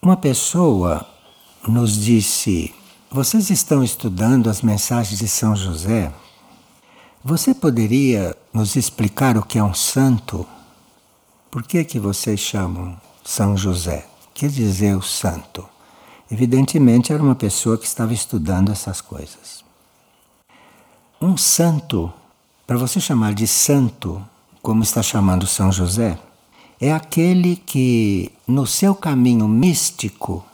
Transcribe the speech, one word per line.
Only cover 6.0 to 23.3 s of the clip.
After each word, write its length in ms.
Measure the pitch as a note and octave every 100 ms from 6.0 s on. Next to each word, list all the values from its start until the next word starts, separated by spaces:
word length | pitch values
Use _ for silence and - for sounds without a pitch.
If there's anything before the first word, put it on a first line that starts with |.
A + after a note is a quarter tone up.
| D#2+ - - _ _ - _ _ _ _ - _
Você 300 | B2+ E3 -
poderia 840 | C4 D#3+ A#2 A2 B2+ C#3 A2+ F2+ - _
nos 240 | A2+ G#2 C3+
explicar 600 | - - G#2 - C3+ A2
o 80 | -
que 140 | A#2
é 40 |
um 120 | G#2 F2+
santo? 680 | - C3 C3+ A#2 - F#2 E2+ - - _ _ _ _ _ _ _ _
Por 100 | B2+
que 220 | A#2 F3
que 160 | D#3 B2
vocês 400 | G2+ F#2+ - G#2
chamam 600 | - G#2 F2+ F2+ F2+ F2 _ _
São 320 | - - G2+ G2
José? 520 | G2 F2 E2+ D2 - _ _
Quer 160 | - C#3+
dizer 480 | C#3 A2 F#2 G2+ F#2+
o 60 |
santo?" 680 | - - G2 D#2+ - - F#2 _ _ - - - _
Evidentemente, 840 | A2 B2 C3 C3+ D#3+ C3 A#2 A#2+
era 80 | D3+
uma 140 | D3 C3
pessoa 420 | G#2 - A#2 A2
que 80 | -
estava 260 | - A2+
estudando 600 | A#2 - G#2+ D#2 F#2 G2
essas 300 | G2+ - F#2+
coisas. 640 | - - D2 - - - _ _ _ _ _ _ _ _ _ _ _ _ _ _ _ _
Um 160 | E3+ F3
santo, 720 | - - E3+ D#3 - G#2+ E2+ - _ _ _ _ -
para 120 | B2
você 220 | B2 G3
chamar 360 | - C3 G#2+